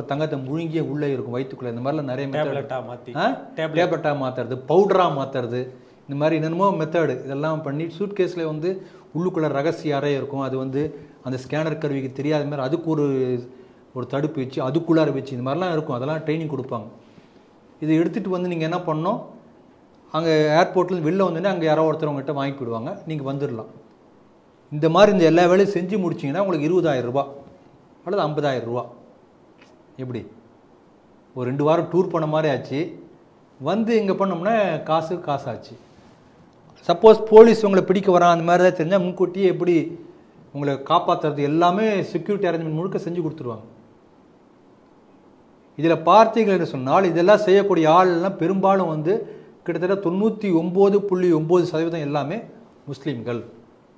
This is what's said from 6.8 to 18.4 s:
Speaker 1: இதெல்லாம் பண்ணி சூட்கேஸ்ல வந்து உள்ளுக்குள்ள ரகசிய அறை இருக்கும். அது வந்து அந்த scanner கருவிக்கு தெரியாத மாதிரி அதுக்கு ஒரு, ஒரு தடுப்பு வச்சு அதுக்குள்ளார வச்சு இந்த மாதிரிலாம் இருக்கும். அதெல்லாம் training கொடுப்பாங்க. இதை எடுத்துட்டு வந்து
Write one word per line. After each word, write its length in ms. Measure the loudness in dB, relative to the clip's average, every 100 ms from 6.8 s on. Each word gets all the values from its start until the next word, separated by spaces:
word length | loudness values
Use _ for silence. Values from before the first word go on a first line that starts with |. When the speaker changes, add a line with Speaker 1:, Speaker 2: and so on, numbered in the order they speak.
| -2 0 0 -2 -6
Speaker 1:
இதெல்லாம் 340 | -4 -4 -4 -6
பண்ணி 180 | -6 -6 -6
சூட்கேஸ்ல 480 | -8 -2 -4 -2 -6
வந்து 180 | -4 -6 -6 -10 -20 -12 -6
உள்ளுக்குள்ள 300 | -4 -2 -2 0
ரகசிய 380 | -2 -2 -4 -2
அறை 120 | -2 -2
இருக்கும். 260 | -4 -6 -6
அது 100 | -4
வந்து 180 | -4 -4 -4 -8 -20 -16 -10
அந்த 100 | -10
scanner 380 | -6 -4 -4 -4
கருவிக்கு 280 | -4 -4 -6 -6
தெரியாத 260 | -2 -2 -2
மாதிரி 140 | -4 -4
அதுக்கு 220 | -4 -2
ஒரு, 120 | -2 0 0 -2 -4 -8 -20 -20 -20 _ -12
ஒரு 80 | -6
தடுப்பு 260 | -4 -4 -4
வச்சு 160 | -6 -4 -2
அதுக்குள்ளார 460 | -2 2 2 2 -2
வச்சு 180 | -6 -8
இந்த 80 | -4
மாதிரிலாம் 280 | -4 -2 -4
இருக்கும். 200 | -4 -6
அதெல்லாம் 240 | -6 -6 -4
training 260 | -4 -4
கொடுப்பாங்க. 340 | -8 -6 -8 -10 -20 -20 -20 _ -20 _ _ _ -8
இதை 80 | 0 2
எடுத்துட்டு 300 | 2 -2 -4
வந்து 140 | -4